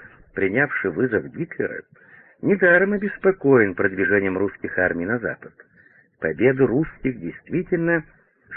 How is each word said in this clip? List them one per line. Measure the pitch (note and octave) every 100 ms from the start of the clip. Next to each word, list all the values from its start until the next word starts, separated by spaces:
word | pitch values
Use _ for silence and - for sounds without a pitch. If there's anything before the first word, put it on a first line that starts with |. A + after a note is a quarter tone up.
| - - _
принявший | - F#2+ A2 C#3+ - F#2+
вызов | E2 B2+ G#2 A#2
Гитлера, | - E3+ - - - - _ _ - - _
недаром | D3 G3 F3+ F3 G3
обеспокоен | G#3 G3 - F#3+ F#3+ C#3 C3 G2+
продвижением | F2 G2+ F#2 F#2+ G#2 G2 F#2
русских | G2 - - -
армий | F2+ E2+
на | F2+ A#2+
запад. | F#2 - - - _ _ _ _ _ _
Победы | D#2+ D2+ B2 C3 B2
русских | B2 D#3+ - C3 A#2
действительно | E2 - - D#3+ F3+ F3 E3+ E3+ D#3+ _ _ _ -